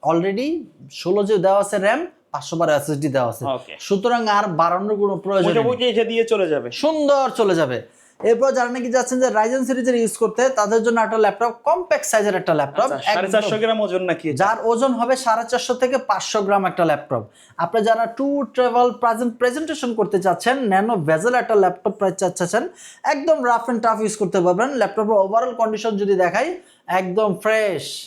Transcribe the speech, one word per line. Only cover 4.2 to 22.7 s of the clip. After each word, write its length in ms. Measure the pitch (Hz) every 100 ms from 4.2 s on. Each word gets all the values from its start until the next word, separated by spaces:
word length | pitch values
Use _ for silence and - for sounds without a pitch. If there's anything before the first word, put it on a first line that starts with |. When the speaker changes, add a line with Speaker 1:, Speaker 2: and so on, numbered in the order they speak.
| 220 202
Speaker 1:
আর 80 | 202 160
বাড়ানোর 360 | 165 175 208 208
কোনো 140 | 202 190 185
প্রয়োজন 240 | 196 175
Speaker 2:
ওইটা, 120 | 160
Speaker 1:
নেই। 80 | 143
Speaker 2:
ওইটা 160 | 247 247
এটা 120 | 214 220
দিয়ে 120 | 226 226
চলে 160 | 214 180
যাবে। 140 | 147 120 123
Speaker 1:
সুন্দর 420 | 285 311 294 277 269 208
চলে 160 | 208 170
যাবে। 180 | 151 120 - _ _ _
এরপর 280 | - 226 269
যারা 180 | 262 240
নাকি 220 | 254 247
যাচ্ছেন 280 | 247 247 254
যে 80 | 254
Ryzen 380 | 214 220 262 254
সিরিজের 300 | 262 247 240
ইউজ 220 | 226 -
করতে, 320 | 220 214 254
তাদের 340 | 262 208 226
জন্য 180 | 220 233
একটা 160 | 214 220
ল্যাপটপ, 360 | 214 202 233 226
কম্প্যাক্ট 420 | - 339 349 294 -
সাইজের 300 | 220 208 190
একটা 180 | 180
ল্যাপটপ, 380 | 156 139 139 254
Speaker 2:
আচ্ছা, 220 | 143 -
সাড়ে 180 | 175 190
চারশো 160 | 214 208
Speaker 1:
একদম 120 | 214
Speaker 2:
গ্রাম 220 | 220 220
ওজন 220 | 208 180
নাকি 260 | 180 165 160
এটা? 80 | 135
Speaker 1:
যার 200 | 190 220
ওজন 280 | 226 233 262
হবে 220 | 240 240 254
সাড়ে 280 | 247 220 226
চারশো 240 | 247 -
থেকে 240 | 247 254 262
পাঁচশো 440 | - 196 - 220
গ্রাম 240 | 196 202 185
একটা 200 | 156 170
ল্যাপটপ। 380 | 147 - 123 107 _ - -
আপনি 240 | 165 226
যারা 240 | 214 226 226
ট্যুর 400 | 226 277 285 262
ট্রাভেল 380 | - 247 233 247
প্রেজেন্ট-, 460 | 247 240 220 240 226
প্রেজেন্টেশন 560 | 247 254 311 294 247
করতে 260 | 226 202 196
চাচ্ছেন, 400 | 185 175 226 262
ন্যানো 360 | 240 190 208 226
বেজেল 400 | 151 160 202 247
একটা 200 | 226 214
ল্যাপটপ 360 | 185 180 220
প্রায় 220 | 202 190
চা-, 160 | 190 190
চাচ্ছেন, 400 | 180 175 214 330